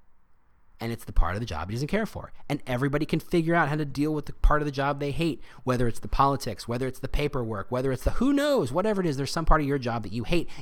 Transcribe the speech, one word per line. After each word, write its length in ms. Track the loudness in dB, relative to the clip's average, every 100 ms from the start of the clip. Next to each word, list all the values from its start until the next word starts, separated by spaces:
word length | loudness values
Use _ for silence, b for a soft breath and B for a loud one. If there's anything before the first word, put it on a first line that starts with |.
| -20 -20 _ -20 _ _ -20 -10
And 140 | -8
it's 120 | -8
the 80 | 0
part 220 | 4 4
of 60 | 2
the 60 | -6
job 220 | -6 -6
he 40 |
doesn't 140 | -6 -2
care 160 | -2
for. 280 | -4 -8 -12 b b
And 120 | -6 -4
everybody 400 | -2 0 0 0
can 120 | -4
figure 360 | 0 0 2
out 140 | 2 2
how 60 | 0
to 100 | -4
deal 260 | -2 -2
with 140 | -2 -6
the 80 |
part 260 | 2 4 4
of 60 | 0
the 60 |
job 280 | -2 -2 -2
they 100 | -2
hate, 300 | 0 -2 -2 B B
whether 240 | -2 2 2
it's 120 | 0
the 80 | 0
politics, 600 | 4 4 2 -4 -8 -6
whether 180 | -4 -4
it's 120 | -6
the 100 | -2
paperwork, 640 | 0 0 -2 -4 -4 -4
whether 220 | -2 0
it's 120 | 0
the 60 | 2
who 200 | 4 4
knows, 400 | 4 4 2 2
whatever 280 | 0 0 0
it 60 | 0
is, 100 | -2
there's 160 | -2
some 140 | 2 4
part 160 | 6
of 40 | 4
your 120 | 0
job 240 | -2 -4
that 100 | -4
you 120 | -4
hate. 260 | 0 2 0 B